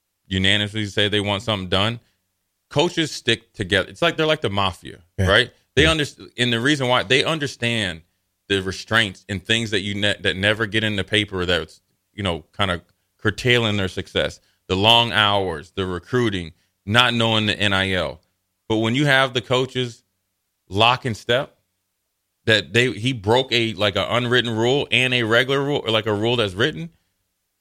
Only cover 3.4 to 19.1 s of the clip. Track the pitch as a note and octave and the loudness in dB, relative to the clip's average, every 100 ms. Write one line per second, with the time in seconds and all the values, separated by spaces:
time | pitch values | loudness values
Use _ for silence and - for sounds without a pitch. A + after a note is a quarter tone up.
3.4 | - - F#2 F#2+ - - E3+ D#3+ D#3 D#3 | -4 -10 -2 0 -2 -2 -2 0 -2 -2
4.4 | A2+ G2+ G2 F2+ - - _ - F#2 G#2 | -2 0 -2 -4 -14 -20 _ -2 2 4
5.4 | A#2+ - _ - D#3+ D#3+ D3 - F#2+ - | 2 -6 _ 2 2 2 -2 -8 -18 -4
6.4 | B2 A#2 B2+ D3 B2+ B2 F2 C3 C3+ D#3+ | 0 0 0 0 2 0 2 0 0 -2
7.4 | C#3 - A#2 A#2 G2 E2 - _ _ _ | -6 -4 -2 -2 -2 -6 -14 _ _ _
8.4 | _ G2 F#2+ F#2 - A2+ G#2+ F#2 - G2 | _ -2 -2 -8 -2 0 0 -4 -10 -10
9.4 | - A2+ A2+ G2+ G2+ G2+ G2+ - G2 F2 | -2 -2 0 -2 -2 -2 -2 0 -2 0
10.4 | G2+ G#2+ A2 G#2+ G#2+ G#2 F2+ G#2+ G#2 F#2+ | 0 0 -2 -2 -2 -4 -2 -2 -2 -4
11.4 | F2+ E2+ D#2+ - _ _ _ - G2 D#2+ | -2 -2 -2 -14 _ _ _ -6 -4 -4
12.4 | - - G2 F2 - _ _ _ A2 G2+ | -8 -4 -4 -4 -8 _ _ _ -4 -2
13.4 | B2+ B2 A2+ G#2 F#2 - F2 F#2+ D2 - | 0 2 2 -2 -4 -6 -6 -4 -4 -6
14.4 | _ _ - F#2 G#2+ A#2 A#2 F#2 G#2 G2+ | _ _ -4 2 6 6 4 2 2 2
15.4 | F#2+ D#2 - - F#2 F2 - B2 A#2 G2 | -2 -6 -8 -6 -4 -6 -4 0 0 -2
16.4 | E2 - _ _ - A2+ B2 A#2 A2+ A2 | -8 -14 _ _ -2 2 2 2 2 2
17.4 | G#2+ F2+ G2+ F#2+ F#2+ F#2 D2+ C2+ _ _ | 0 0 0 2 0 0 -2 -8 _ _
18.4 | _ _ _ A2 A2+ B2+ D3 | _ _ _ 0 0 0 2